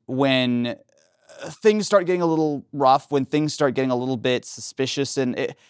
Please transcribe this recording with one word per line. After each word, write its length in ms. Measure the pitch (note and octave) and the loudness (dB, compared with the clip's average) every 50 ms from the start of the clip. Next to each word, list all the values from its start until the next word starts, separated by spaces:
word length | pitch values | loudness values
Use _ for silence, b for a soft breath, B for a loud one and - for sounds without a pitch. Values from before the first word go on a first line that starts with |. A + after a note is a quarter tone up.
| _ | _
when, 640 | - C3 C3 C#3 C3+ C3+ C3 B2+ B2 B2 A#2+ A#2+ A#2+ | -6 -2 0 2 2 2 2 2 2 0 0 -2 -4
uh, 840 | A#2 - - _ _ _ _ _ _ _ _ - - - - E3 | -6 -10 -14 _ _ _ _ _ _ _ _ -20 -18 -16 -14 -14
things 360 | D3+ - - A3 G#3+ G#3+ G3+ | -6 0 2 2 4 2 2
start 200 | - G#3 G3+ F3+ | 2 2 2 2
getting 160 | E3 F#3 F3+ F3 | 2 0 0 0
a 40 | |
little 380 | E3 D#3+ D#3 D#3+ D#3 D3 C#3 - _ - | 0 2 2 0 0 -2 -4 -8 _ -4
rough, 380 | C#3+ C#3 C3 C3+ C#3 - - | 2 4 4 4 4 2 0
when 140 | D3 C#3 C3+ | -2 0 0
things 280 | - - D3+ D3+ D3+ - | 0 0 0 0 0 0
start 220 | - D3+ C#3 A#2+ | 0 0 0 2
getting 160 | C3+ C3 C3 | 0 -2 0
a 60 | B2+ | 0
little 200 | B2 B2 C3 C3 | -2 -2 -2 -4
bit 280 | A#2 A2 B2+ B2+ B2 - | -2 0 0 0 -2 -2
suspicious, 720 | - - - A2+ - - - C3+ B2+ - D3 C#3 B2+ - | -6 -14 -14 -14 -10 -6 -4 -4 -2 -2 -2 -4 -2 -2
and 200 | - C3+ B2 A#2+ | -2 -2 -2 -2
it, 200 | - B2+ - C#3 b b | -2 -4 -4 -6 b b